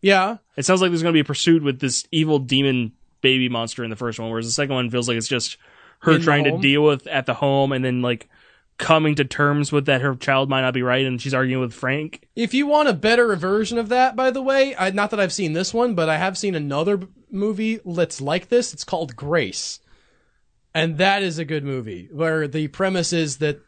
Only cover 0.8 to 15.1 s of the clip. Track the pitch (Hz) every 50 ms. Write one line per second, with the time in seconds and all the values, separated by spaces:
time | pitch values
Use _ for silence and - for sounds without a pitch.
0.8 | 185 180 175 165 160 170 165 156 147 - 143 131 - 175 165 165 147 139 131 127
1.8 | 143 135 123 - - _ - 160 156 156 156 143 135 120 135 135 139 139 127 127
2.8 | 120 110 - _ - _ _ _ - 131 131 131 127 123 120 117 117 113 - -
3.8 | 120 113 110 104 123 117 110 - 113 113 113 113 113 117 113 - 143 139 139 127
4.8 | 123 120 117 123 120 123 120 113 107 - 135 123 - - - _ _ - - -
5.8 | - - _ _ - 165 160 - 165 165 147 143 139 143 - - 190 139 139 147
6.8 | 151 151 147 131 - - 151 139 131 - 151 - - 139 139 139 135 135 139 127
7.8 | 127 131 127 123 123 123 120 113 - _ _ _ _ _ _ _ _ _ _ _
8.8 | - - 160 160 156 151 151 143 139 127 - - 147 147 147 147 147 139 147 147
9.8 | 139 147 139 127 127 143 131 123 - - 139 135 135 139 139 131 131 127 127 131
10.8 | 123 127 123 131 135 131 127 120 - 135 131 131 131 127 127 131 127 120 113 -
11.8 | - 127 135 147 156 156 - - _ _ _ - 233 - - 262 294 285 294 302
12.8 | 302 285 208 147 170 214 233 240 240 233 202 170 156 185 196 214 220 - 233 233
13.8 | 226 202 240 254 254 262 247 220 262 262 247 269 262 262 269 269 269 277 254 -
14.8 | 185 190 196 202 202 208